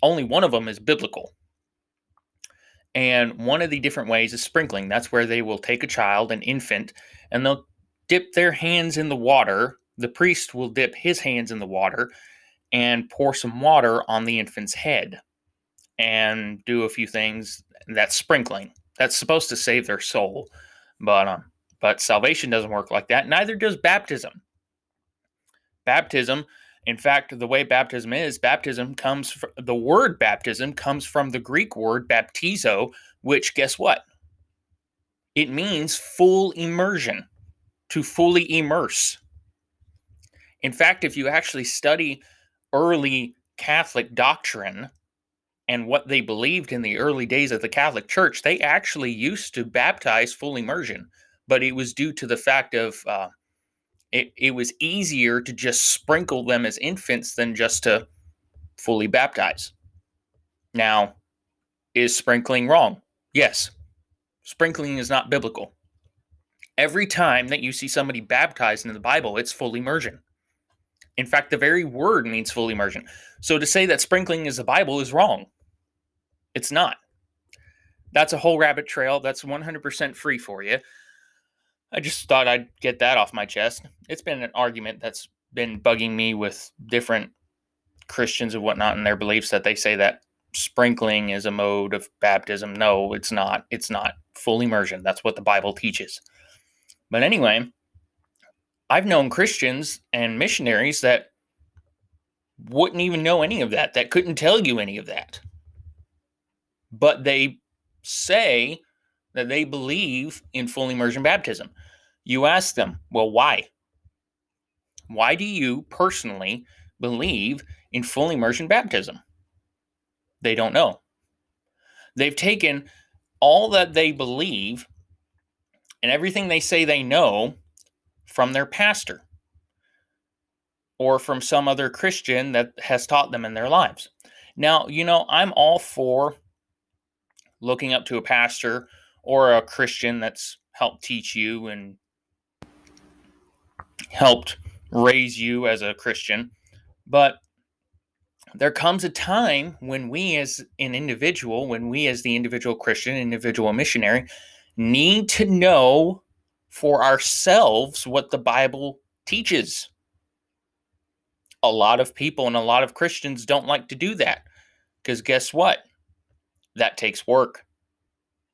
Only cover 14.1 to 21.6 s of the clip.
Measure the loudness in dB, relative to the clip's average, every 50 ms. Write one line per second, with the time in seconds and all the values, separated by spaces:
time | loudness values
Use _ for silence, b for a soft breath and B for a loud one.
14.1 | -2 -2 0 0 -2 -2 -4 -4 -8 -10 -10 -8 -8 -6 -4 -2 -2 -2 -2 -4
15.1 | -10 -16 -20 _ _ _ _ _ _ _ _ _ _ _ _ _ _ -2 0 0
16.1 | 2 0 0 0 -2 -4 -6 -10 -12 -10 _ -2 -2 0 0 -2 -4 -6 -8 -6
17.1 | -4 -4 -4 -4 -4 -8 -12 -14 -14 -16 -18 _ _ _ _ -6 -2 -2 0 0
18.1 | 0 -2 0 2 0 0 0 -2 -8 -10 -10 -14 _ _ _ _ _ -2 -2 0
19.1 | 0 -2 -2 0 0 0 0 -2 -6 -4 -2 0 0 0 0 -2 -4 -6 -6 -4
20.1 | -2 -2 -2 -2 -4 -8 -14 b b b b b b b b b b -6 0 2
21.1 | 4 4 4 2 -2 -6 -8 _ _ _